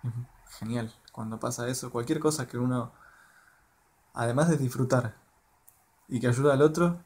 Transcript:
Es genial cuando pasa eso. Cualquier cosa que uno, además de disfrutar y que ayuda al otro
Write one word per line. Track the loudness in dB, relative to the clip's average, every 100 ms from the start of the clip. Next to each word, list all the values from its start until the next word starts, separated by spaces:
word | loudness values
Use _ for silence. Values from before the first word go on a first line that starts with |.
Es | -6 -8 -12 -18 -20 -12
genial | -6 -6 -6 -12 -20
cuando | -12 -10 -6
pasa | -6 -4 -4
eso. | -4 -6
Cualquier | -6 -2 0
cosa | 0 0 -4
que | -2
uno, | 0 0 -4 -12 -20 _ -20 _ _ _ _ _ _ _ _
además | -4 -2 2 2
de | 2
disfrutar | 0 -2 2 2 0 -10 _ _ _ _ _ _ _ _ _
y | -2
que | 2
ayuda | 4 4
al | 6
otro | 4 6 2 0